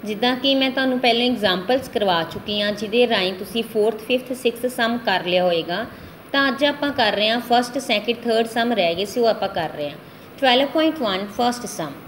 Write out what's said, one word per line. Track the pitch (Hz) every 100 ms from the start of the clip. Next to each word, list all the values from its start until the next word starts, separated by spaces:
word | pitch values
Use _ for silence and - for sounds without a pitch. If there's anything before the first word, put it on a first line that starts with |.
| 208
ਜਿੱਦਾਂ | 208 233 254
ਕਿ | 269 269
ਮੈਂ | 262
ਤੁਹਾਨੂੰ | 262 262 254
ਪਹਿਲਾਂ | 254 233 247
ਐਗਜ਼ਾਂਪਲਸ | 226 202 185 185 262 262
ਕਰਵਾ | 233 202 170 160
ਚੁੱਕੀ | - - 208
ਹਾਂ, | 208
ਜਿਹਦੇ | 208 220 233 240
ਰਾਹੀਂ | 220 185
ਤੁਸੀਂ | 185 202 233 226
ਫੋਰਥ, | 220 214 220 -
ਫਿਫਥ, | 247 254
ਸਿਕਸਥ | 247 240 233 247 247
ਸਮ | 233 240 214
ਕਰ | 185 175
ਲਿਆ | 180 180
ਹੋਏਗਾ, | 170 160 180 247 - - - -
ਤਾਂ | 277 269
ਅੱਜ | 247 285
ਆਪਾਂ | 294 285
ਕਰ | 262 214 202
ਰਹੇ | 214
ਹਾਂ | 233 240
ਫਸਟ, | 240 247 277
ਸੈਕਿੰਡ, | 269 208 208 233
ਥਰਡ | 240 226 226
ਸਮ | 226 233
ਰਹਿ | 220 170 170
ਗਏ | 208
ਸੀ, | 254
ਉਹ | 226
ਆਪਾਂ | 208 196
ਕਰ | 190 156 147
ਰਹੇ | 147
ਹਾਂ। | 139 - - - -
ਟਵੈਲਵ | 269 247 277
ਪੁਆਇੰਟ | 320 320 311
ਵਨ | 226 190 202 -
ਫਸਟ | 240 240 196 -
ਸਮ। | 156 -